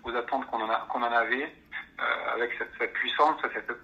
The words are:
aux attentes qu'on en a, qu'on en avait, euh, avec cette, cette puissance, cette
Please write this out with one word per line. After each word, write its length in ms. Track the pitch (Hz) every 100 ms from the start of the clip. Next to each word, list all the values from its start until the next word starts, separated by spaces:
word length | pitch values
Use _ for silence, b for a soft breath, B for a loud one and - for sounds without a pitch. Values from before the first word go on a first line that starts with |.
aux 120 | 123 120
attentes 300 | 120 135 127
qu'on 160 | 117
en 80 | 110
a, 160 | 120 -
qu'on 140 | 127
en 100 | 120
avait, 420 | 117 113 127 156 - - B B -
euh, 340 | 120 - 120
avec 180 | 117 120 -
cette, 140 | - -
cette 140 | 117
puissance, 480 | - 123 - 151 156 120
cette 200 | 110 - -